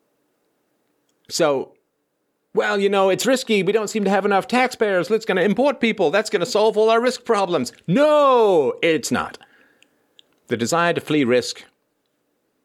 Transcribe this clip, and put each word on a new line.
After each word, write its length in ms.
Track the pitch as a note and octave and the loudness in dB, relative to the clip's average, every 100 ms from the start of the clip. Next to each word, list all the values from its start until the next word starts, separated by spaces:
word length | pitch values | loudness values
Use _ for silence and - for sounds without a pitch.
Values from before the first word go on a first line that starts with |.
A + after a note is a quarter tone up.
| _ _ _ _ _ _ _ _ _ _ _ _ - | _ _ _ _ _ _ _ _ _ _ _ _ -10
So, 460 | - D#3+ C3+ - _ _ _ _ _ _ _ _ | -4 -2 -2 -6 _ _ _ _ _ _ _ _
"Well, 260 | G3+ G#3+ G#3 | -4 -2 0
you 80 | G3 | 0
know, 200 | G3 F#3+ | 2 2
it's 180 | F#3 A#3+ | 0 0
risky. 360 | C4 - G#3 | 0 0 0
We 100 | F3+ | 0
don't 160 | G#3+ G#3 | -2 -2
seem 160 | A3 | -4
to 60 | G3+ | 0
have 140 | G3 | 0
enough 240 | G3+ G3 F3 | 2 0 0
taxpayers. 640 | A#3+ B3+ - G#3+ F#3 D#3+ | -2 -2 -2 -2 -2 0
Let's 140 | G#3+ | -2
gonna 180 | - F#3+ | -2 0
import 380 | F3+ G3 C#4+ C#4 | 0 0 0 0
people. 300 | A3+ G#3 E3 | -2 0 0
That's 200 | F#3+ G#3+ | 0 -2
gonna 160 | G3+ F3 | -2 0
solve 300 | G#3+ A3 G#3 | 0 0 2
all 140 | A3 | 2
our 100 | A3+ | 2
risk 240 | B3 B3 | 0 -2
problems." 480 | - G#3 F#3+ E3 B2+ - - | -2 -2 0 -2 -4 -8 -2
No, 880 | G3+ D4+ D4+ C#4 B3 G#3+ F3 B2+ - | 2 4 4 4 4 4 2 0 0
it's 280 | E3+ D#3 - | 0 0 -2
not. 280 | G#2+ D2+ - _ _ _ _ _ _ _ _ _ _ - | -4 -4 -10 _ _ _ _ _ _ _ _ _ _ -8
The 80 | A2+ | -6
desire 380 | A#2 E3 E3+ | -2 -2 0
to 60 | D3+ | -2
flee 240 | - D3+ | -2 -2
risk 400 | B2 B2 C3+ - - _ _ _ _ _ _ _ _ _ | 0 0 -2 -10 -18 _ _ _ _ _ _ _ _ _